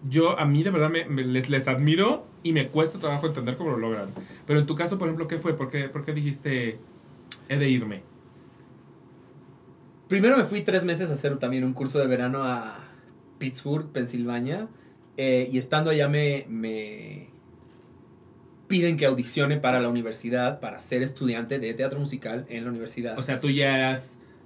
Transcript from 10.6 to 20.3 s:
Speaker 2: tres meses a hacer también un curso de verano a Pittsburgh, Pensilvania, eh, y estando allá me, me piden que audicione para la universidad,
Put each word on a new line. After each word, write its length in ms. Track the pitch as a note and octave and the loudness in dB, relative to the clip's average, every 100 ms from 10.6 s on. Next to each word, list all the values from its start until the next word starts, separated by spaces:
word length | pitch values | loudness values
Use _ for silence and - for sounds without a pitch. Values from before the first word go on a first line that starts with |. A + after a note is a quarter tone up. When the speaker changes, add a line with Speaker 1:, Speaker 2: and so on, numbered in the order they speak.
Speaker 2:
tres 220 | - F#3 | 2 2
meses 260 | F3+ E3 F3 | 2 0 -2
a 40 | |
hacer 240 | C#3+ C#3+ C#3 | -2 -2 -2
también 260 | B2 C3 | -2 0
un 80 | C3 | -2
curso 260 | B2+ C3+ D3 | -2 -2 2
de 80 | C3 | 2
verano 380 | B2 B2 C3+ | 2 0 -2
a 340 | B2+ A#2+ A2+ - - - - - - - | -2 -4 -6 -14 -18 -20 -20 -20 -20 -10
Pittsburgh, 520 | C3+ B2+ C#3+ D#3 D#3 | -8 -6 -4 -4 -2
Pensilvania, 760 | C3+ A#2+ B2 A#2+ A#2+ B2+ F#3 A3 - - - - - | -4 -4 -2 -2 -2 -2 -4 -6 -14 -20 -20 -14 -2
eh, 320 | C3+ B2+ B2+ | 2 2 2
y 80 | B2+ | -2
estando 320 | B2+ D#3 D#3+ | 0 0 2
allá 180 | D3+ C#3+ | 4 4
me, 380 | D3 D3 C#3 C3+ | 4 2 0 -4
me 800 | A2+ A2 A2 G#2+ G#2+ G#2+ G2+ - - - - - - - - - - - - - - - | -6 -6 -6 -8 -12 -14 -16 -18 -20 -20 -20 -20 -20 -20 -20 -20 -20 -20 -20 -20 -12 0
piden 280 | F3+ E3+ D3+ | 4 4 4
que 100 | C#3 | 4
audicione 500 | B2 A#2+ D3+ C#3+ D3 | 2 0 0 2 2
para 240 | B2+ B2+ | 2 2
la 80 | A#2+ | 2
universidad, 720 | A#2+ A2+ A2 A#2 | 0 -2 -6 -2